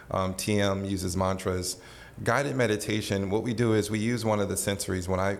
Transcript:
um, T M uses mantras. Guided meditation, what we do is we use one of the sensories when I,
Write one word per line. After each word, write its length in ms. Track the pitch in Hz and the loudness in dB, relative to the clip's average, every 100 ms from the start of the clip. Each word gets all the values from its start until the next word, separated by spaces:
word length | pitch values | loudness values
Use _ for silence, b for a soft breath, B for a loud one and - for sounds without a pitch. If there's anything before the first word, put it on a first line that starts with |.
| B | B
um, 240 | 95 95 | -2 -2
T 240 | 92 - 104 | -2 0 2
M 260 | 101 98 | 2 0
uses 320 | 98 98 92 87 | -2 -2 -2 0
mantras. 600 | 95 95 98 92 87 - B B B - | 0 0 -2 -2 -4 -8 B B B -6
Guided 320 | 110 120 143 | 0 0 0
meditation, 760 | 131 117 107 - 107 101 98 98 | 2 2 2 0 -2 0 -2 0
what 120 | 104 | 0
we 120 | 123 | 0
do 180 | 110 117 | 0 4
is 180 | 110 104 | 4 2
we 80 | 107 | 0
use 260 | 110 120 | 0 0
one 160 | 110 104 | 2 2
of 80 | 98 | 2
the 60 | |
sensories 540 | 101 - 98 - 92 87 | 0 -2 -2 -2 -2 0
when 100 | 92 | 0
I, 160 | 98 | 0